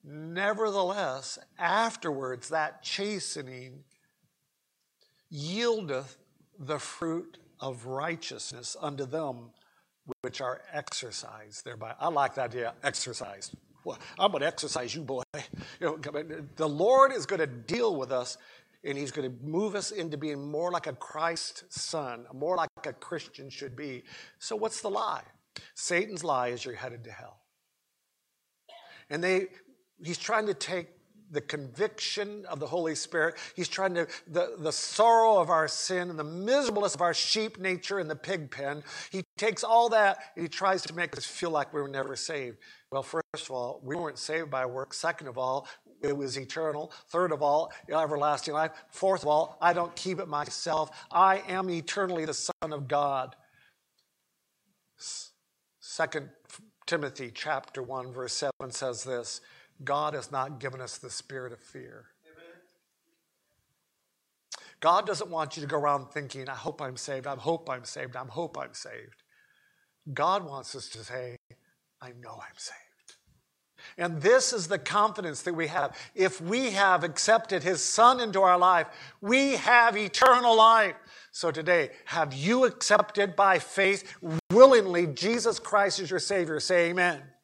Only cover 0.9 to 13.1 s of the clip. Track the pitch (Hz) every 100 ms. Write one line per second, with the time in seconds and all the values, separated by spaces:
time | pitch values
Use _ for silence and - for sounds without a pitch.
0.9 | 202 165 131 135 - - - 175 202 226
1.9 | 220 165 139 131 127 117 160 151 - -
2.9 | - 202 202 - 160 127 127 127 135 _
3.9 | _ _ _ _ _ _ _ _ _ _
4.9 | _ _ _ _ 147 151 202 240 220 175
5.9 | 131 135 - _ _ _ _ 139 151 -
6.9 | - 165 165 175 - _ _ 135 123 120
7.9 | 131 160 165 - 120 - 123 123 - 151
8.9 | 143 131 151 151 120 117 _ _ _ _
9.9 | _ - - 127 - 127 127 - 147 -
10.9 | - 123 - 113 107 104 107 127 113 110
11.9 | - 160 151 135 - 123 123 117 - 143
12.9 | - 127